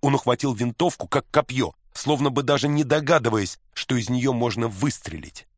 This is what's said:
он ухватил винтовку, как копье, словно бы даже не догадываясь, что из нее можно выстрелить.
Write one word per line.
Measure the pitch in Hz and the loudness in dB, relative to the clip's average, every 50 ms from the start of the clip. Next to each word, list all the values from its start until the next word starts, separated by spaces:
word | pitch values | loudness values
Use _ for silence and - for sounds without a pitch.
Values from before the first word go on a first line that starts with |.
он | - 139 139 | 2 2 2
ухватил | 135 - 123 120 - - 139 127 | 2 2 0 0 2 0 -2 -2
винтовку, | 104 120 120 113 _ 165 180 - - - - | 0 -2 -4 0 _ 0 0 0 -4 -8 -2
как | - 139 - _ | -2 -2 -2 _
копье, | - 147 147 - 127 131 120 80 - _ _ _ _ | 2 2 2 2 0 -2 -2 -2 -4 _ _ _ _
словно | - - 139 151 127 139 143 | -8 -2 -2 0 2 0 0
бы | 127 139 | 0 0
даже | 135 127 143 139 - 135 | 0 2 0 2 2 0
не | 147 147 151 | 0 0 2
догадываясь, | 123 147 156 151 160 170 156 117 117 110 107 98 92 - - _ _ | 2 0 0 4 4 2 4 4 2 0 2 0 -2 -6 -12 _ _
что | _ - - _ 127 | _ -14 -6 _ -2
из | 123 110 110 | -2 0 0
нее | 123 123 120 135 | -2 0 0 0
можно | 127 117 120 120 - 120 113 113 | 0 0 0 -2 0 -2 -4 -4
выстрелить. | 104 95 139 147 120 - - - - 80 76 - - - - _ _ | -2 -2 -2 -2 -2 -4 -10 -12 -12 -12 -14 -14 -18 -20 -20 _ _